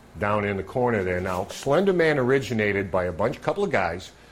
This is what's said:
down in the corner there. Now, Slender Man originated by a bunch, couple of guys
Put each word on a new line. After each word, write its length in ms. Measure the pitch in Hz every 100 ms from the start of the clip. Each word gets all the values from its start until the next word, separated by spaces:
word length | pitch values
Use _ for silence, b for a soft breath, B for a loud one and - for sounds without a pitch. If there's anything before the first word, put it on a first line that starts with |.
| - -
down 240 | 104 107
in 140 | 101 98
the 60 |
corner 420 | 90 127 123 113 92
there. 160 | 90
Now, 260 | 92 92 101
Slender 460 | - 131 147 196
Man 260 | 180 160 147
originated 720 | 123 139 113 113 104 101 95
by 140 | 92 90
a 60 |
bunch, 280 | 82 110 -
couple 220 | - 196
of 80 | 202
guys 400 | 120 87 87 - B B